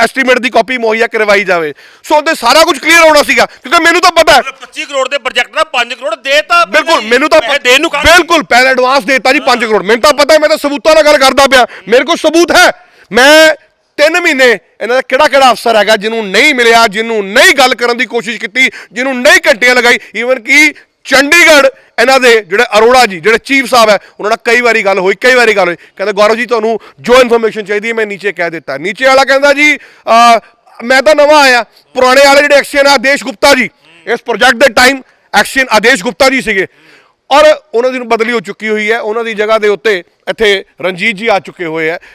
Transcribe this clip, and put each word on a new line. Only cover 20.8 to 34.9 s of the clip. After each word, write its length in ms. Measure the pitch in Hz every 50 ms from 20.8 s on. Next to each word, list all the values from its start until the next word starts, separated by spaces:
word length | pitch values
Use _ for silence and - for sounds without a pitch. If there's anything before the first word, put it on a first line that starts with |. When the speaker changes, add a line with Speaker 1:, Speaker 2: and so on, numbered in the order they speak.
| _ _ _ _ -
Speaker 1:
ਚੰਡੀਗੜ੍ਹ 600 | - 269 262 285 285 330 349 339 320 311 285 269 269 - _ _ _ - -
ਇਹਨਾਂ 200 | 233 262 262 269
ਦੇ 200 | 254 247 233 220
ਜਿਹੜੇ 240 | 208 160 185 214 240 - 208 208
ਅਰੋੜਾ 280 | 220 240 254 254 247
ਜੀ, 140 | 214 190 170
ਜਿਹੜੇ 180 | 151 208 226 214
ਚੀਫ 280 | - - 269 277 262
ਸਾਹਿਬ 240 | 208 247 240 226 214
ਹੈ, 80 | 208 185 - - _ -
ਉਹਨਾਂ 100 | 180 208
ਨਾਲ 80 | 226 226 -
ਕਈ 160 | 240 233 247
ਵਾਰੀ 240 | 240 233 220 220 202
ਗੱਲ 140 | 196 196 196
ਹੋਈ, 160 | 180 190 214 -
ਕਈ 140 | - 254 254
ਵਾਰੀ 220 | 247 240 220 214
ਗੱਲ 120 | 196 185 175
ਹੋਈ। 80 | 170 - - - _
ਕਹਿੰਦੇ, 160 | - 196 202 208
"ਗੌਰਵ 220 | 190 208 214 226
ਜੀ, 120 | 226 240
ਤੁਹਾਨੂੰ 320 | 208 240 226 214 226 226 202 - - _ _
ਜੋ 200 | 135 - 240 254
ਇਨਫਰਮੇਸ਼ਨ 440 | 254 214 233 233 220 214 - 220 208
ਚਾਹੀਦੀ 240 | 175 208 208 208 233
ਹੈ, 60 | 233
ਮੈਂ 120 | 226 220
ਨੀਚੇ 260 | 208 202 175 175 202 190
ਕਹਿ 180 | - 175 165
ਦਿੱਤਾ।" 280 | 160 160 147 - 135 139
ਨੀਚੇ 280 | 156 196 214 - 262
ਵਾਲਾ 180 | 269 262 262 277
ਕਹਿੰਦਾ, 280 | 277 277 269 277 285 285
ਜੀ, 240 | 277 294 302 285
ਅਹ, 640 | 247 - - - _ - - 220 233 240 233 233 214 - _ _ _ _ _ _ - 226
ਮੈਂ 180 | 233 262 262 269
ਤਾਂ 120 | 302 311
ਨਵਾਂ 280 | 294 285 285 302 302 277
ਆਇਆ, 220 | 262 247 240 214 _ _ _ _ _ 147
ਪੁਰਾਣੇ 260 | 254 254 254 254 269 285
ਵਾਲੇ 160 | 277 277 285 294
ਜਿਹੜੇ 120 | 294 285
ਐਕਸ਼ਨ 320 | 277 - - - 285 277
ਆ, 40 | 277
ਆਦੇਸ਼ 340 | 285 262 214 269 285 269 208
ਗੁਪਤਾ 300 | 254 220 - - 285 277
ਜੀ, 160 | 254 233 175 _ _ _ _ _ _ -
ਇਸ 160 | 185 233 - -
ਪ੍ਰੋਜੈਕਟ 320 | - 226 202 247 - 220
ਦੇ 140 | 226 285 262
ਟਾਈਮ 340 | 202 262 254 254